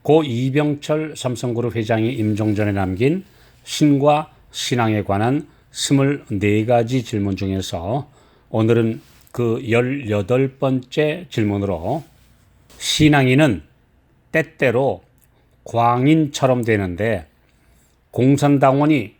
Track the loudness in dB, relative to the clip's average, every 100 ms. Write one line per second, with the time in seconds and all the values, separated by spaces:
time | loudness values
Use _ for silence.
0 | 4 2 2 -2 0 0 0 -4 -4 -4
1 | -4 -6 -6 -4 -4 -4 -4 -4 -2 0
2 | 0 -2 -2 0 0 0 0 -2 -2 0
3 | 0 0 -6 _ -20 _ -12 0 2 4
4 | 4 2 -2 _ _ -10 -4 0 0 0
5 | 0 0 0 -2 -6 _ _ -10 0 2
6 | 2 -2 -6 -2 2 2 2 2 2 -2
7 | -2 -2 -2 -2 -2 -4 -4 -8 -6 -6
8 | -8 _ _ _ _ 0 2 2 0 -4
9 | -14 _ _ -4 -2 -2 0 0 0 -4
10 | -4 -4 0 0 0 -2 -2 -2 -4 -2
11 | -2 -4 -8 -4 -2 -2 -4 -4 -4 -6
12 | -10 _ _ _ _ _ _ -12 -4 4
13 | 4 6 4 4 2 0 -8 _ _ _
14 | _ _ _ -4 -4 _ 0 2 -2 -4
15 | _ _ _ _ _ _ -6 0 2 2
16 | 4 4 2 0 0 0 2 0 0 -4
17 | -4 -4 -8 _ _ _ _ _ _ _
18 | _ 0 2 4 2 4 4 4 2 0
19 | -2